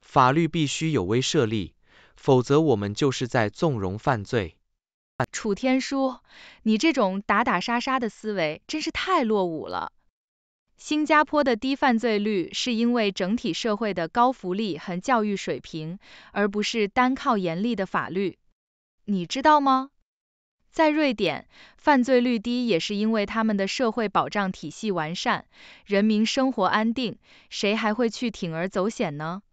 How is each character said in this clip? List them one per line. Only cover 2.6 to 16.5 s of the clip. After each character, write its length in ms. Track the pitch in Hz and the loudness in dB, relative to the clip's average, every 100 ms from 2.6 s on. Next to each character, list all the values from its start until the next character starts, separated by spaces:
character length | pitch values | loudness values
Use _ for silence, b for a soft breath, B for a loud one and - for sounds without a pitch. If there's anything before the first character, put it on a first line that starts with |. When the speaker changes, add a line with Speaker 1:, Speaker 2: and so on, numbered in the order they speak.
| 160 107 | 4 0
Speaker 1:
们 200 | 101 104 | -2 -2
就 160 | 143 | -2
是 160 | 127 123 | 0 -2
在 220 | 127 104 | 0 0
纵 300 | - 170 120 | 0 -2 0
容 200 | 95 104 | -4 -4
犯 240 | - 120 | -2 -2
罪。 340 | 98 120 85 _ _ _ _ _ _ - 208 | -2 -4 -4 _ _ _ _ _ _ -8 -6
Speaker 2:
楚 220 | - 220 | -4 -4
天 260 | 196 262 262 | -2 0 0
舒， 360 | - 269 269 254 B B B B | 0 -2 -2 -4 B B B B
你 160 | 220 220 | 0 2
这 120 | 320 | 2
种 280 | 277 196 190 | 2 0 -2
打 220 | - 208 | 0 0
打 160 | 247 185 | 2 0
杀 200 | - 240 | -2 -4
杀 200 | 269 262 | -2 -2
的 100 | 233 | -4
思 240 | - 214 | -6 -6
维 300 | 196 156 - - | -2 -2 -4 -8
真 160 | 311 | -6
是 80 | 311 | -6
太 340 | - - 359 | -6 0 2
落 220 | 233 214 185 | 2 2 2
伍 220 | 156 87 | -2 -6
了。 240 | 90 80 _ _ _ _ _ _ _ _ _ | -6 -8 _ _ _ _ _ _ _ _ _
新 280 | - 302 302 | -4 -2 4
加 180 | 302 | 4
坡 200 | 302 302 | 4 2
的 120 | 269 226 | 2 0
低 200 | 262 277 | -2 0
犯 240 | 285 226 | 2 2
罪 180 | 240 208 | 2 0
率 320 | 208 202 160 | 0 -2 -2
是 200 | - 254 | -4 -2
因 200 | 220 240 | 0 2
为 180 | 240 202 | 2 0
整 240 | 190 185 240 | 0 -2 0
体 180 | 214 | -2
社 240 | 160 226 208 | -2 -2 -2
会 160 | 220 | -2
的 140 | 180 165 | -2 -2
高 240 | 240 240 | 2 2
福 240 | 254 185 190 | 2 -4 -2
利 240 | 220 147 | -2 -4
和 200 | - 180 | -6 -6
教 240 | - 247 | 0 2
育 140 | 214 196 | 2 -2
水 220 | - 135 | -4 -6
平， 400 | - 160 156 185 B B B | -8 -10 -10 -12 B B B
而 160 | - | -2
不 160 | 208 | 0